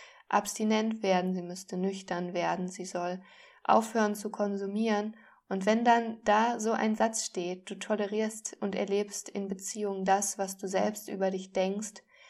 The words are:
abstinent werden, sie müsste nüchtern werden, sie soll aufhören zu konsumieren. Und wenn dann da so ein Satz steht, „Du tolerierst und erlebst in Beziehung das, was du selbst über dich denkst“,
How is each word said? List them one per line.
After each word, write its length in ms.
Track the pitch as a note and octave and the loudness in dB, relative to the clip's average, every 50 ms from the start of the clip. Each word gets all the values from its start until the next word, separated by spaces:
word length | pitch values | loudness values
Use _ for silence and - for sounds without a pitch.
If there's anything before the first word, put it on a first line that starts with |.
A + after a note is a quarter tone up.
| - - - - - - | -20 -20 -20 -20 -6 0
abstinent 760 | - G#3 A3+ - - - A3 G#3+ A3 G#3+ A3 A3 A3 A3 A3 | 0 0 0 0 -2 -2 0 2 2 2 2 0 -2 0 2
werden, 320 | G3 F#3 F3+ F3+ F#3 F#3 | 2 4 4 2 2 0
sie 80 | F#3 F3 | -2 -4
müsste 340 | F3 F3+ F#3 - - - F3+ | -6 -8 -10 -10 -6 -4 -2
nüchtern 560 | F3+ G3 G3 G3 F#3+ - F3+ F3 F3+ F3 F3 | 0 0 -2 -4 -6 -4 -4 -4 -4 -2 -2
werden, 340 | F3 E3+ E3 E3+ F3+ F#3 F3+ | 0 0 0 0 -2 -2 -4
sie 180 | F#3 - F3+ | -6 -8 -8
soll 360 | F#3 - F3+ F3 F3 F3+ F#3 - - - - - - - - - | -6 -6 -4 -4 -4 -4 -6 -8 -14 -20 -20 -20 -20 -20 -6 2
aufhören 520 | - - A3 A3 A3 - A#3 G#3+ G#3 G#3 | 4 6 6 4 4 2 2 2 2 0
zu 160 | G#3 - G#3 | -2 -6 -6
konsumieren. 840 | - - G#3 G3+ G3+ G3 G3 G3 G3 G#3 A3 A3+ G#3+ G#3 G#3 A3 A3 - - - - _ _ - | -4 -2 -2 -2 -2 -2 -4 -4 -2 0 2 2 2 2 0 -2 -6 -10 -16 -20 -20 _ _ -6
Und 180 | G3 F#3+ F#3+ | -4 0 2
wenn 180 | G3+ A3 A3+ A#3 | 4 4 4 6
dann 360 | A#3+ A#3 A#3 A#3 A3+ A3 - - | 6 6 6 4 0 -4 -2 2
da 340 | - G#3 G#3+ A3+ A#3+ A#3+ A#3 | 4 6 6 6 4 2 0
so 140 | A3 A3 A3+ | 0 0 2
ein 220 | - - A3 G#3+ | 2 2 2 2
Satz 300 | G#3+ A3 A3+ A3+ - - | 2 2 2 2 0 -4
steht, 440 | - - F#3 F3 F3 F3+ F#3 F#3 - | -4 -4 -4 -4 -4 -4 -6 -8 -10
„Du 60 | G3+ | -10
tolerierst 840 | F#3+ - - G#3+ G#3+ G#3 G3 G3+ G#3+ A3 A3 A3 - - - - - | -8 -4 -2 0 0 0 0 0 0 0 0 -2 -6 -10 -10 -6 -4
und 140 | - G3+ F#3+ | -4 -2 0
erlebst 540 | - G3+ G3 G3 G3+ G#3 G#3 G3+ - - - | 0 0 0 0 0 0 -2 -4 -8 -10 -8
in 180 | - G3+ G3+ G3 | -6 -6 -4 -4
Beziehung 580 | F#3+ F#3+ - - - G#3+ G#3 G3+ G3 F#3+ F#3+ | -6 -6 -8 -8 -6 -4 -4 -4 -2 -2 2
das, 320 | F#3+ F#3+ G3 G#3+ - - - | 2 2 2 2 0 -2 -4
was 200 | G3 F#3+ F#3+ - | -4 -6 -6 -8
du 100 | - F#3+ | -6 -2
selbst 420 | G3 F#3+ G3+ G#3 G#3+ - - - | 0 0 0 0 0 -4 -8 -8
über 220 | - F#3+ F#3+ F#3+ | -4 -2 0 0
dich 220 | F#3+ F#3+ F#3+ - - | 0 -2 -6 -4 -2
denkst“, 500 | F#3+ F#3 F#3+ G3 G3+ G#3+ - - - - _ _ - - - | 0 0 0 0 -2 -6 -8 -12 -16 -20 _ _ -20 -20 -20